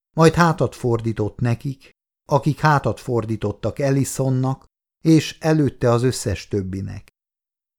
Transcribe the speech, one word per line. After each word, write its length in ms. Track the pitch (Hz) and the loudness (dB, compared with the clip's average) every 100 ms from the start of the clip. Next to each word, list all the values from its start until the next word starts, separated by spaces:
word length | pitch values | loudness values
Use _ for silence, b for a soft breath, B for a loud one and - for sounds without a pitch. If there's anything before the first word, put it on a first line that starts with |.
| _ 156 | _ 2
majd 180 | 165 | 4
hátat 420 | 165 170 160 127 - | 4 2 2 -4 -4
fordított 640 | 120 113 113 107 104 - | -4 -2 -2 -4 -6 -4
nekik, 520 | 123 117 143 131 - _ _ _ - | -4 -4 -6 -12 -18 _ _ _ -2
akik 300 | 147 156 131 | 0 0 0
hátat 400 | 156 139 123 - | 2 2 0 -6
fordítottak 800 | - 117 107 107 104 101 101 - | -4 -4 -2 -4 -6 -4 -6 -2
Ellisonnak, 840 | 139 139 127 - 135 127 131 135 _ _ _ _ | 0 0 -2 -2 -2 0 -2 -4 _ _ _ _
és 360 | 160 156 - - | 4 4 2 -4
előtte 500 | 160 160 135 - 123 | 0 2 2 0 2
az 140 | 117 | 2
összes 440 | 127 - 120 95 - | 2 -2 -4 -6 -4
többinek. 640 | 104 95 98 98 98 - _ _ _ _ _ _ | -6 -4 -8 -8 -12 -16 _ _ _ _ _ _